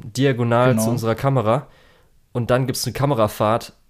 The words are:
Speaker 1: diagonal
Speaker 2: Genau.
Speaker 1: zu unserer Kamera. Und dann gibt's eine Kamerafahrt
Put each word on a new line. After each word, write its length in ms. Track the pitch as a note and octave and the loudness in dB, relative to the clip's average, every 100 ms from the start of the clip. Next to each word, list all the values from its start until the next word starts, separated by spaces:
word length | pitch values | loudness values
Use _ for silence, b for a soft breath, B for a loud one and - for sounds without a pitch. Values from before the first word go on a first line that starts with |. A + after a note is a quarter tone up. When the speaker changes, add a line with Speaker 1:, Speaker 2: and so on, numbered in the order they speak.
Speaker 1:
diagonal 760 | - B2 C#3 A#2+ A#2 A#2 B2+ A2+ | -8 -2 0 2 2 4 4 2
Speaker 2:
Genau. 0 | |
Speaker 1:
zu 140 | A2 | 0
unserer 240 | A#2 A2+ | 0 -2
Kamera. 540 | A2+ C#3 C3+ G#2+ B2+ C3+ b b b b _ _ | -2 0 0 2 0 -2 b b b b _ _
Und 180 | B2 A2+ | -6 0
dann 160 | B2+ C3 | 0 0
gibt's 200 | B2 - | -4 -6
eine 60 | |
Kamerafahrt 800 | - C#3+ B2 G#2+ - G#2+ A2+ - - _ | -2 0 2 0 0 0 0 -4 -20 _